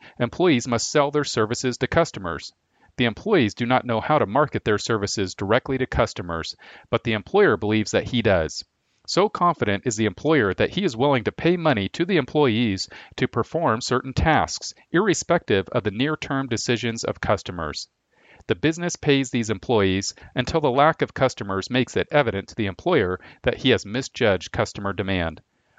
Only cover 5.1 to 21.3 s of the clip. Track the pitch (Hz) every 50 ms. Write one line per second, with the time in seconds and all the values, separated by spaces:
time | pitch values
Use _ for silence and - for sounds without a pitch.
5.1 | - - 98 92 - - 104 98 110 127 - - 135 127 127 - - - 120 104
6.1 | - - 98 87 85 82 80 - - _ - - - - - - - 113 - 117
7.1 | 110 104 - - - 196 208 165 113 - 110 104 110 110 104 - - 104 - -
8.1 | - 120 107 110 98 87 80 78 - - - _ _ _ _ _ _ _ _ -
9.1 | - 170 175 - - - 180 175 156 - - 104 101 101 - 131 107 104 113 104
10.1 | 92 - - 147 160 147 110 98 90 - 107 - - 180 202 175 123 110 127 147
11.1 | 139 123 104 104 - - - 165 180 175 165 160 135 107 98 92 - - 170 180
12.1 | 202 160 131 - - 151 147 131 107 110 123 110 95 95 - - - - - -
13.1 | - - 131 123 - 123 110 - - 160 170 139 110 113 - - 123 127 - 135
14.1 | 123 - - 160 151 120 82 - - - - - - _ _ _ - 165 214 214
15.1 | 165 - - - 175 170 - - 107 95 92 - - 120 101 104 98 110 131 151
16.1 | 156 - - - 147 135 135 127 117 104 - - 123 107 117 120 113 113 - -
17.1 | 101 - - - 107 98 - - 92 87 80 76 71 - - _ _ _ _ _
18.1 | _ _ _ _ - - - - 110 90 - 151 160 170 175 175 - - - 147
19.1 | 139 135 135 123 - 123 113 107 110 95 - - 123 107 98 95 92 98 98 -
20.1 | - - - - - 131 123 - - 165 151 139 120 139 143 160 156 - 139 -
21.1 | - - 139 127